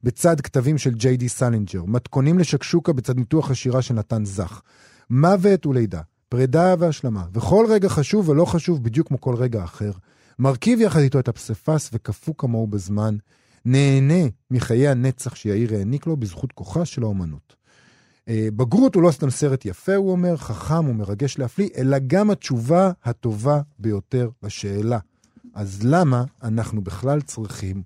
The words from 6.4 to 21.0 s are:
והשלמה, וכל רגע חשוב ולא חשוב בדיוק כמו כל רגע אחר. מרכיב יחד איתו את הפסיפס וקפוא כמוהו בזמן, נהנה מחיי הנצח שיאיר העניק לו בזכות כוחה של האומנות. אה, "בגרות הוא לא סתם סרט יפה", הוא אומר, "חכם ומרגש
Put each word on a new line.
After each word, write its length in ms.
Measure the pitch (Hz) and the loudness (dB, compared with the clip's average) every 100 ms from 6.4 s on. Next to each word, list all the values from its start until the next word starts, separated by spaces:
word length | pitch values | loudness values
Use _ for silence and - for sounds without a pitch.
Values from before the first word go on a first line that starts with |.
| 131 151 180 180 | 2 4 4 4
והשלמה, 460 | 170 147 135 104 87 | 0 0 -4 -4 -4
וכל 340 | 101 104 190 226 | -4 2 4 6
רגע 200 | 220 190 | 4 2
חשוב 400 | - 139 208 180 | 0 0 2 2
ולא 160 | 147 | 2
חשוב 400 | 175 175 165 160 | 2 0 0 -2
בדיוק 240 | 117 113 165 | 0 -2 -2
כמו 120 | 127 | -2
כל 140 | - | -2
רגע 300 | 120 127 117 | -2 -2 -2
אחר. 260 | 87 - 104 92 _ _ _ - | -6 -6 -8 -8 _ _ _ 0
מרכיב 420 | 131 127 - 240 | 0 2 0 2
יחד 200 | 214 160 | 4 4
איתו 180 | 139 139 | 4 2
את 100 | 127 | 0
הפסיפס 600 | 113 - 110 - 156 - | -4 -8 -6 -2 -2 -2
וקפוא 420 | 113 - 107 - 156 | -8 -6 -8 -8 -4
כמוהו 280 | 135 113 110 | -2 -2 -2
בזמן, 500 | 104 92 104 107 107 _ _ _ _ | -4 -4 -2 0 -2 _ _ _ _
נהנה 600 | 120 131 143 135 135 175 147 - _ | 0 2 4 4 4 2 0 -4 _
מחיי 380 | 127 - 120 143 | -4 0 2 2
הנצח 460 | 127 131 131 - | 2 0 -2 -10
שיאיר 400 | - 107 101 117 | -8 -4 0 0
העניק 320 | 107 98 139 165 | -2 -2 -4 -4
לו 100 | 156 | -4
בזכות 360 | 110 85 131 | -4 -6 -10
כוחה 320 | - 95 156 | -10 -6 -4
של 180 | 175 - | -4 -4
האומנות. 580 | 113 98 87 73 _ _ _ _ _ _ _ _ - | -4 -4 -6 -10 _ _ _ _ _ _ _ _ -6
אה, 180 | 113 110 104 | -2 -2 -2
"בגרות 380 | 123 185 262 | 0 4 4
הוא 80 | 196 | 6
לא 80 | 170 | 4
סתם 200 | 151 143 | 4 -2
סרט 340 | - 147 131 101 | 0 0 0 -4
יפה", 280 | 87 - | -8 -2
הוא 180 | 196 196 | 0 0
אומר, 240 | 180 180 165 | 0 0 -2
"חכם 520 | - 110 - 160 156 | -6 -10 -2 0 0
ומרגש 500 | 113 | -2